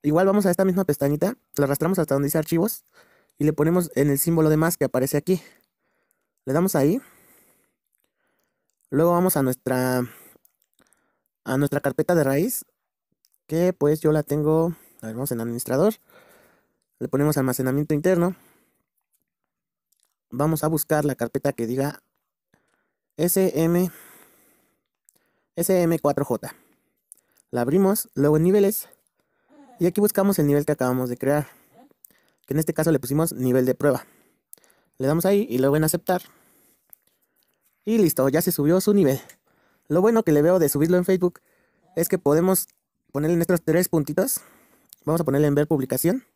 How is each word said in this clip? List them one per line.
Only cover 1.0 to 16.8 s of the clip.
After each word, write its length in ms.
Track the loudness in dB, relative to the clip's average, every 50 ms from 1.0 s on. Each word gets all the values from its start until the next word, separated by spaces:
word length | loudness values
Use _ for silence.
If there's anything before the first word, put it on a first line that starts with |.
| 0 -2 0 0 -2 -4 -4 _ _ _ _
la 80 | -2 -2
arrastramos 320 | 0 0 -2 -2 -2 0 -2
hasta 160 | 0 0 0
donde 140 | -2 -2 -2
dice 100 | -2 -2
archivos 480 | -2 -2 -2 -2 -2 -2 -4 -8 _ _ _ _ -20 _ _ _ _ _ _
y 80 | _ -2
le 80 | -2 0
ponemos 380 | 0 0 2 2 0 -2 -2 -2
en 120 | 0 0 0
el 100 | 0 0
símbolo 300 | 0 0 2 2 2 2
de 80 | 2
más 220 | 2 2 0 0 -2
que 80 | -4
aparece 320 | -2 _ -2 -4 -2 -2 -4
aquí. 240 | -2 -2 -4 -4 -4 -12 _ _ _ _ _ _ _ _ _ _ _ _ _ _ _ _ _ _ _
Le 80 | -4 -2
damos 200 | 0 0 0 0
ahí. 280 | 0 0 0 0 -2 -6 -12 _ _ _ _ _ _ _ _ _ _ _ _ _ _ _ _ _ _ _ _ _ _ _ _ _ _ _ _ _ _ _ _ _ _ _ _
Luego 240 | 0 2 2 2 2
vamos 240 | 2 2 0 0
a 60 | 0 0
nuestra, 640 | -2 -2 -4 _ -4 -2 -2 0 0 0 -2 -4 -4 -10 -20 -20 -20 _ _ _ _ _ _ _ _ _ _ _ _ _ _ _ _ _ _ _ _ _ _ _
a 120 | -4 -2 0
nuestra 220 | 0 0 -2 -2
carpeta 340 | -2 -2 -2 -2 -2 0 2
de 100 | 2 2
raíz, 400 | 2 0 0 -2 -2 -4 -8 -12 _ _ _ _ _ _ _ _ _ _ _ _ _ _ _ _
que 280 | _ -4 0 0 0 0
pues 260 | _ 0 0 0 2
yo 100 | 2 2
la 120 | 2 2 0
tengo, 520 | -2 -2 -2 0 0 2 2 0 -2 -4 -8 -16 _ _ _ -14
a 40 | -12
ver, 80 | -10
vamos 160 | -8 -6 -6 -6
en 100 | -6 -6
administrador. 540 | -6 -6 -8 -6 -4 0 2 2 0 0 -4 _ _ _ -20 _ _ -20 _ _ _ _ _ _ _ _ _